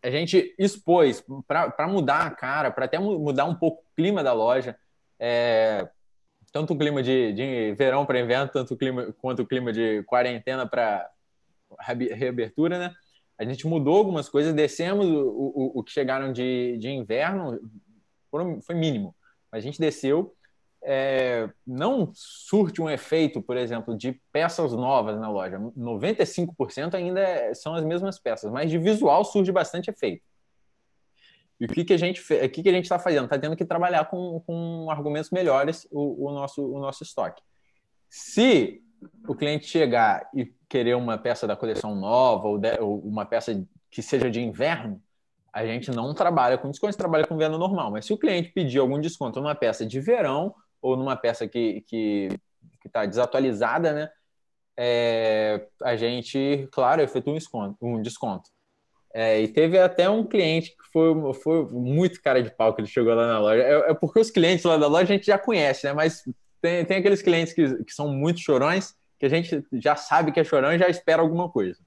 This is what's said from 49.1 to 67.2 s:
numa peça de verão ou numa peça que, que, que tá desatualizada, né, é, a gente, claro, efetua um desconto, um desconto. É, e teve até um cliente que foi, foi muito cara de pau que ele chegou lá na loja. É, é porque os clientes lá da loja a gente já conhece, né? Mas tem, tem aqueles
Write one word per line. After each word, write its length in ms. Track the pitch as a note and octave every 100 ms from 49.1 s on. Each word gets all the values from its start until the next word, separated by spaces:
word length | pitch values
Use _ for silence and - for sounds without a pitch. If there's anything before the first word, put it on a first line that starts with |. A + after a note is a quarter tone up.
| E3 C3 A2
numa 140 | D3 D3
peça 300 | A#2+ A2 A2
de 140 | B2+
verão 540 | D3+ A#3+ E3 C#3 F#3 - _ _
ou 140 | B2+ C3
numa 200 | C3+ C3
peça 320 | A#2 A#2 A#2
que, 340 | A#2+ A2+ G2+
que, 480 | - A#2 A2 G#2 F#2+ F#2+ _ _ - _
que 100 | -
tá 160 | A#2 G#2
desatualizada, 880 | G2+ B2 C3 C3+ G#2+ A#2 C#3 E3
né, 160 | D3+ D3+ _ _ _ _ _ _ -
é, 880 | B2 A#2+ A#2+ A2+ A2+ A2 G#2+ G#2 G#2 _
a 140 | B2+ A#2
gente, 720 | A#2 B2 A#2 C3+ C#3 C#3+ C3+
claro, 300 | - B2+ D#3+
efetua 320 | C#3+ B2+ A#2+
um 40 | D3+
desconto, 400 | D#3+ - G2+ G#2
um 200 | A#2+ A#2
desconto. 480 | A2 A2+ A#2+ F#2 - _ _ _ _ _ _
É, 280 | A2+ A2+ A2
e 60 | A2
teve 320 | A2 E3 F#3
até 280 | F#3 F3+ F3
um 160 | A3
cliente 480 | A3 G#3+ E3+ D#3+ E3
que 200 | _ -
foi, 400 | E3 D#3+ D#3+ D3
foi 320 | C3+ - E3 D3
muito 500 | A#2+ B2 C#3+ F3+ F3
cara 220 | - B2+
de 80 | A#2
pau 220 | - A2+
que 80 | A2
ele 60 | G#2
chegou 260 | - A#2 A#2
lá 100 | A#2
na 140 | A2+
loja. 240 | G#2 A2
É, 280 | B2+ D3 D3
é 20 |
porque 260 | D#3 D#3+ -
os 100 | A3
clientes 340 | G3+ E3 F3+
lá 140 | F3 D#3+
da 100 | D3
loja 160 | D#3+
a 40 | F3+
gente 180 | G3 G3+
já 140 | G3
conhece, 480 | G3+ G#3+ C#3+ C3+ C#3+
né? 60 |
Mas 300 | C#3+ D#3+ D#3+ - B2 _ _
tem, 240 | E3+ F3 E3+
tem 120 | F#3+
aqueles 240 | F#3+ F#3+